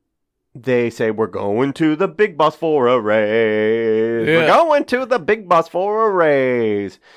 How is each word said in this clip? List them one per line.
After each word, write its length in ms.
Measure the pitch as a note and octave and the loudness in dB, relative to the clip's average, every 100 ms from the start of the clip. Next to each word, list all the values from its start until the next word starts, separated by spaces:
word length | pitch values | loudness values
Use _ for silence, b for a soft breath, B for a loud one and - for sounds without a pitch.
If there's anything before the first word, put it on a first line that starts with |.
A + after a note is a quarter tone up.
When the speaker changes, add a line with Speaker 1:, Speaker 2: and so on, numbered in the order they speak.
| _ _ _ _ _ C3 | _ _ _ _ _ -12
Speaker 1:
they 340 | B2 B2 A#2 | -2 -2 -2
say, 220 | A2+ A2+ | -2 -4
"We're 160 | G#2+ G#2 | -2 -4
going 460 | F#2+ G2+ G#2+ C#3 | -4 -4 -2 -2
to 220 | C3+ D#3 D3+ | -2 -2 0
the 120 | F#3+ | -2
big 300 | D3+ G#3 D3+ | 0 -2 0
bus 180 | D3+ - | -2 0
for 320 | E3 D3+ B2 | -2 2 2
a 120 | B2+ | 2
raise. 1300 | G#2+ A2 G#2+ A2+ A2 G#2+ G#2+ A2+ A2+ A2 A2+ A#2 A2+ | 2 0 2 2 2 0 0 0 0 0 0 -2 0
We're 140 | D#3+ | 2
Speaker 2:
Yeah. 60 | D#3+ | 4
Speaker 1:
going 380 | A3+ E4 D4 - | 2 2 0 0
to 200 | B3 A#3+ | -4 -2
the 140 | B3 | -4
big 300 | D3 A3+ F3+ | -2 -4 0
bus 180 | E3+ - | 0 0
for 400 | F3 G3+ G#3+ A3 | -4 -2 0 0
a 40 | |
raise." 880 | F#3+ D#3 C#3 C3 B2 A2 G2+ G2 - b | 2 2 2 2 0 0 -2 -4 -10 b